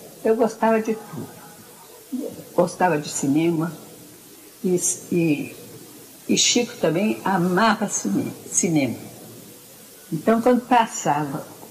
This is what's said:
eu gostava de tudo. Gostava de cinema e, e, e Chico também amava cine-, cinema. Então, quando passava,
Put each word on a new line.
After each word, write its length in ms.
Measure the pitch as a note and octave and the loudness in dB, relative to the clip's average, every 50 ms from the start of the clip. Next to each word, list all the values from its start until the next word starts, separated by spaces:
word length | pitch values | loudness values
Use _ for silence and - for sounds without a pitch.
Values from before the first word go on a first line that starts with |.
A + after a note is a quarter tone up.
| - - - - - | -20 -20 -14 -4 0
eu 100 | A3 A3+ | 0 2
gostava 460 | A#3 A#3 A3 - - A3 A3+ A3+ A3 | 4 2 0 0 0 2 2 2 2
de 140 | A3 A3+ A3 | 0 -2 -4
tudo. 340 | - - - - A#2+ - - - - - - - - - - - - - - - - - - C4 B3 - - - - - - - | -6 -6 -14 -12 -12 -12 -12 -14 -20 -20 -20 -20 -20 -20 -20 -20 -20 -20 -20 -20 -20 -14 -10 -8 -8 -8 -8 -10 -12 -14 -6 0
Gostava 440 | - F3+ F3 - - F3+ F3+ D#3 D3 | 0 0 0 0 0 0 2 2 0
de 100 | D3+ - | -4 -6
cinema 600 | - - - C3+ C#3 D#3 E3 E3+ E3+ D#3 E3 F3 - - - - - - - - - - - - - - - - - - | -6 -4 0 2 2 2 2 2 0 0 -2 -4 -6 -12 -18 -20 -20 -20 -20 -20 -20 -20 -20 -20 -20 -20 -20 -20 -14 -4
e, 180 | - F#3 F3+ E3+ - - - - - - | -2 0 0 0 0 -2 -4 -4 -4 -2
e, 440 | - F3 E3 D#3+ C#3+ C#3 - - - - - - - - - - - - - - - - - | 0 2 4 2 2 0 -2 -8 -10 -16 -18 -18 -18 -18 -20 -20 -20 -20 -20 -20 -20 -12 -2
e 120 | - G#3 - | 0 2 2
Chico 360 | - - - A#3+ A#3+ - - - | 2 2 2 2 0 0 -2 0
também 420 | - D#3+ D#3 F3 G#3 A3 - - - | 0 2 2 2 2 0 0 -2 -2
amava 600 | F#3+ G3 E3+ E3+ F#3 F3+ F#3 A3+ A3 G#3 - G#3+ - | 0 0 2 2 2 4 4 4 4 4 2 0 -4
cine-, 440 | - - - - G3 C#3 - - - - - | -4 -4 -2 0 0 0 -2 -2 -6 -10 -12
cinema. 500 | - - - - F3+ D#3+ D3 C3+ A#2 G#2+ - - - - - - - - - - - - - - - - - - - - - - - | -4 -2 0 0 2 2 2 2 2 -2 -6 -10 -16 -18 -18 -20 -20 -20 -20 -20 -20 -20 -20 -20 -20 -20 -20 -20 -20 -20 -20 -12 -8
Então, 280 | E3 D#3 - A3 A3+ A3+ | -8 -2 2 2 2 4
quando 260 | - B3+ B3 A#3 - | 6 4 4 4 4
passava, 800 | - B3+ A#3 A3+ A3 - - - E3 C#3+ D3 D3+ C#3 C#3+ D3 - - - - - - | 4 4 4 4 2 -2 -4 -2 0 0 0 -2 -4 -6 -8 -10 -10 -16 -18 -20 -20